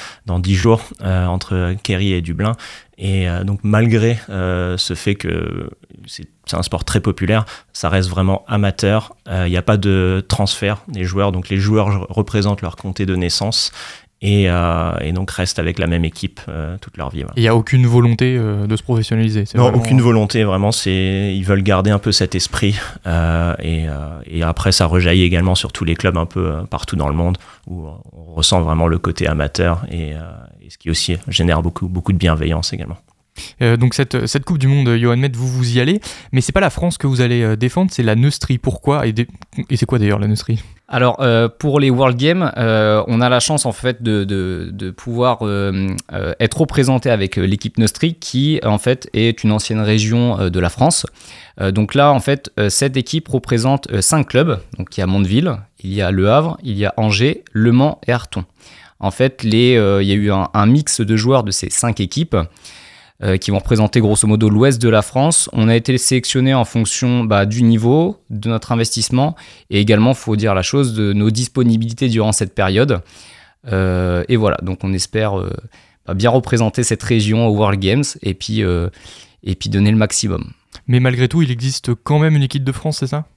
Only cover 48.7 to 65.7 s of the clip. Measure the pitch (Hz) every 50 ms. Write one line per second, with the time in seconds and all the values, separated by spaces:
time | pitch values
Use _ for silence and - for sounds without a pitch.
48.7 | 104 101 - 123 131 131 - - - 110 113 117 113 - - 110 107 107 - -
49.7 | 113 107 107 104 107 110 107 107 113 120 120 120 107 95 98 90 87 92 90 85
50.7 | - - 127 160 - - - - - - - - - - - - _ - 95 95
51.7 | 95 107 107 101 - 139 143 147 143 135 - - 139 143 - - - - 104 101
52.7 | - - 135 139 127 135 123 - - 165 - - 131 127 - - - 117 113 131
53.7 | 139 135 - - - 101 92 - - 127 135 - - 127 156 170 120 90 - -
54.7 | - - 92 - - - 95 92 95 101 98 90 101 127 170 180 123 101 101 -
55.7 | _ _ - 95 95 104 98 90 98 92 95 104 113 147 156 165 160 - - 131
56.7 | 104 98 104 98 - - 110 107 101 104 120 147 170 - - - - 107 110 120
57.7 | 117 123 139 151 - - - - 120 120 - - - - 85 - _ _ - -
58.7 | - - - - _ - - 98 - - 127 131 131 - - 110 107 113 123 123
59.7 | 127 117 104 98 98 98 98 98 98 104 104 104 98 95 92 - - 107 101 110
60.7 | 127 147 147 - - - 117 101 113 107 107 123 135 131 110 101 92 - - 98
61.7 | - - - 120 107 - 101 - - 147 170 - - 92 85 82 - - - -
62.7 | - - - - - - - _ _ - - 98 95 95 - - 101 98 - -
63.7 | 120 107 107 104 - 120 110 104 107 - - 107 107 110 110 107 104 104 127 139
64.7 | 131 117 120 117 110 107 104 - - 127 139 165 165 - - - - 123 107 113